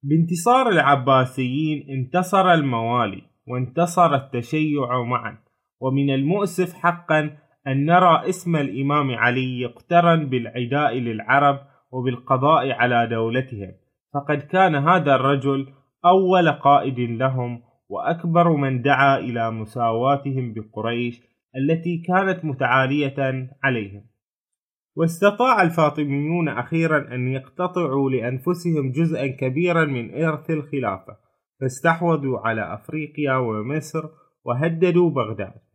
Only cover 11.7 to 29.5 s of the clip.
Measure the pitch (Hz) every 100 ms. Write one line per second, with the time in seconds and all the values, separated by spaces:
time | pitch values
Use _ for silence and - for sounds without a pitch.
11.7 | _ _ 127 123 123 - 131 139 160 135
12.7 | 117 123 120 113 113 113 120 131 104 95
13.7 | 92 _ _ _ 143 143 147 - 185 190
14.7 | 151 143 180 143 135 131 139 135 135 135
15.7 | - _ _ 175 190 185 185 165 143 139
16.7 | 143 123 123 123 113 131 131 123 120 _
17.7 | _ _ 98 - 170 170 170 175 151 139
18.7 | 131 123 131 139 139 110 117 113 113 107
19.7 | 127 117 113 127 139 139 131 123 110 107
20.7 | - 110 117 120 117 _ _ _ 135 139
21.7 | 165 165 170 170 180 196 180 160 131 127
22.7 | 127 131 143 139 135 135 131 127 - 135
23.7 | 123 101 101 107 _ _ _ _ _ _
24.7 | _ _ - 165 165 202 208 247 226 180
25.7 | 170 156 147 147 139 147 175 160 110 -
26.7 | 165 165 151 127 127 127 131 131 - 180
27.7 | 180 165 135 135 131 117 131 180 175 175
28.7 | 160 135 127 165 160 139 131 131